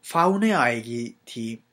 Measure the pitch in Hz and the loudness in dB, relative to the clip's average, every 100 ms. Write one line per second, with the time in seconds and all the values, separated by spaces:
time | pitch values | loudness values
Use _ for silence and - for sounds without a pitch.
0 | - 165 175 196 220 190 123 117 117 120 | -2 2 4 4 2 2 2 0 -4 -8
1 | 117 - - 123 113 113 _ | -8 -12 -16 -10 -8 -10 _